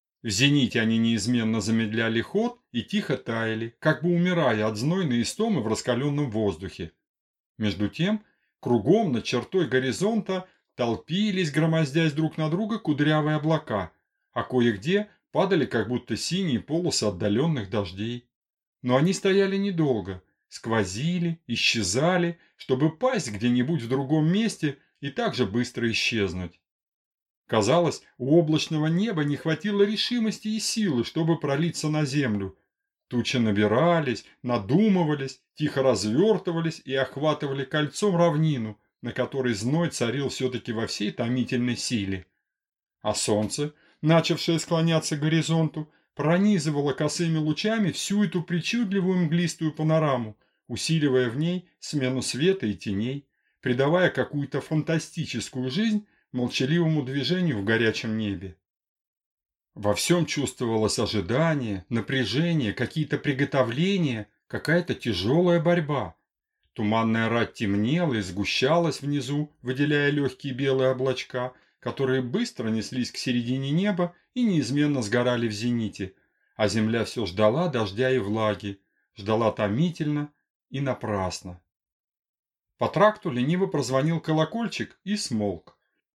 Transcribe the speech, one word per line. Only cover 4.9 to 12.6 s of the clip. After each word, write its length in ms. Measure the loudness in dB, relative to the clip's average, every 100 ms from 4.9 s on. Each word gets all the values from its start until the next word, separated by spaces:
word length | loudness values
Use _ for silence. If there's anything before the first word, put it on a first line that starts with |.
| 0 0 0
истомы 400 | 0 -2 -2 0
в 60 | 0
раскаленном 640 | -2 0 -2 0 -2 -2
воздухе. 600 | 0 -2 -2 -8 -10 -12 _ _ _ _ _ _ -4
Между 280 | -4 -2 -4
тем, 380 | -2 -2 -2 _ _ _ _
кругом 520 | 0 2 4 4 2
над 140 | -2 -2
чертой 420 | -4 -2 -2 0
горизонта 840 | 0 0 -2 0 0 -2 -6 -8 _ _ -4
толпились, 720 | -2 -2 -4 -2 0 0 0
громоздясь 640 | 2 2 2 0 2 0
друг 240 | 0 -4 -2
на 120 | -2
друга, 300 | -2